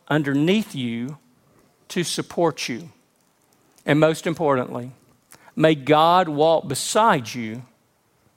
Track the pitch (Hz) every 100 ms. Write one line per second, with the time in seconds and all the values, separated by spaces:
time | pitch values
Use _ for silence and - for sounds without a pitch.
0 | - 147 143 139 160 214 208 139 120 117
1 | 127 151 _ _ _ _ _ _ - 180
2 | 165 - 147 - 165 - - 117 170 _
3 | _ _ _ _ _ _ _ _ - 147
4 | 156 156 185 156 151 131 - 127 123 -
5 | _ _ _ - - - 160 156 127 151
6 | 165 180 170 147 160 160 139 131 - 220
7 | 226 165 110 123 110 117 123 _ _ _
8 | _ _ _